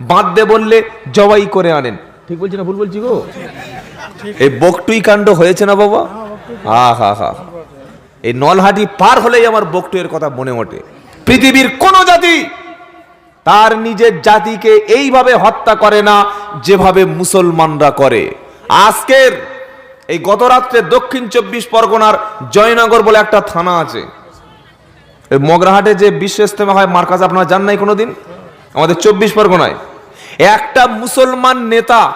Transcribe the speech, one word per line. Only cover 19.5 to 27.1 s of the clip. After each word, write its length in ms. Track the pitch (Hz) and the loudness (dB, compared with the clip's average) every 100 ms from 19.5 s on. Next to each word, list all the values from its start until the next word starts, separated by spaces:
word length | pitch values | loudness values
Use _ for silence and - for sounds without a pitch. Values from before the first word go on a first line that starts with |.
| - - - - - - | -18 -20 -20 -20 -20 -10
এই 100 | 165 | -8
গত 240 | 170 208 | -2 0
রাত্রে 400 | 247 254 254 233 | 2 2 2 -2
দক্ষিণ 460 | 175 247 247 262 240 | 0 -2 -2 -8 -4
চব্বিশ 380 | 240 196 233 220 | -4 -4 -8 -4
পরগনার 480 | 226 226 220 214 202 - - 123 | -2 0 2 2 0 -4 -14 -4
জয়নগর 520 | 190 220 233 226 233 | 0 2 2 2 2
বলে 160 | 214 214 | 4 2
একটা 220 | 208 214 | 2 0
থানা 380 | - 165 175 175 | -2 -6 -2 -2
আছে, 240 | 147 117 76 - - - _ _ _ _ _ _ _ _ _ | -4 -8 -14 -20 -20 -20 _ _ _ _ _ _ _ _ _
এই 80 | 139 | -2
মগরাহাটে 560 | 147 170 185 196 202 | 2 2 4 2 2
যে 160 | 196 202 | 2 2
বিশ্ব 340 | 165 196 - | 0 -6 -2
ইস্তেমা 280 | 208 208 208 | -2 -2 -2
হয়, 140 | 196 190 | 0 2
মার্কাজ 360 | 175 175 | 0 0